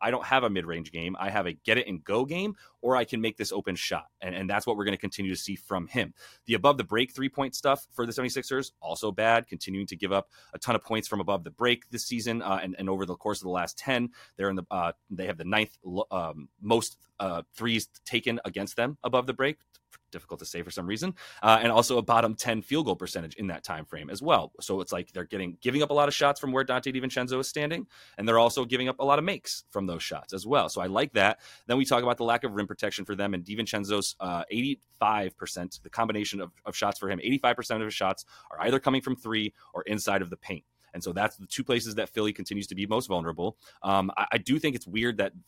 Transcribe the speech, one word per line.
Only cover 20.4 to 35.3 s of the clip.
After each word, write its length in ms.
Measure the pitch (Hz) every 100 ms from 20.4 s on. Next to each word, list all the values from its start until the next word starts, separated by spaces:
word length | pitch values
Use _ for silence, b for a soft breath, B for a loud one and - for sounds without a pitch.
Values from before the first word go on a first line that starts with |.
| 87
say 160 | 87
for 80 | 87
some 160 | 95 87
reason, 280 | 110 180 180 B B
uh, 160 | 107 110
and 120 | 117
also 260 | 113 120 123
a 40 |
bottom 340 | 110 117 113 110
ten 260 | 120 113
field 240 | - 147 139
goal 80 |
percentage 400 | 87 90 95 80
in 140 | 92 98
that 160 | 80
time 200 | - 78
frame 260 | 76 78 76
as 120 | 101
well. 300 | 147 123 76 -
So 200 | - 95
it's 120 | 90
like 180 | 90 87
they're 120 | 92
getting, 340 | 87 101 90 85
giving 220 | 120 139
up 80 | 147
a 40 |
lot 120 | 147 143
of 80 |
shots 240 | - 143 143
from 140 | 135
where 120 | 131
Donte 300 | 131 127 135
DiVincenzo 460 | 127 127 127 123 127
is 80 | 135
standing, 400 | 156 147 170 - B B B
and 120 | 110
they're 100 | 113
also 260 | 117 135
giving 240 | 120 127 127
up 120 | 127
a 40 |
lot 140 | 139 143
of 60 |
makes 400 | 175 190 - - -
from 160 | 104 95
those 180 | 85
shots 280 | - 73 -
as 140 | 95 101
well. 220 | 139 82
So 120 | 98
I 60 | 92
like 280 | 101 147
that. 260 | 107 98 - B B -
Then 120 | 127
we 60 |
talk 200 | 131 123
about 140 | 123 120
the 60 |
lack 200 | 117 120
of 80 | 123
rim 160 | 104 101
protection 360 | 101 104 98
for 120 | 92 98
them, 180 | 101
and 100 | 92
DiVincenzo's, 720 | 90 104 110 107 101 104 95 -
uh, 240 | 90 87 -
eighty-five 840 | 113 135 135 _ - 107 107 92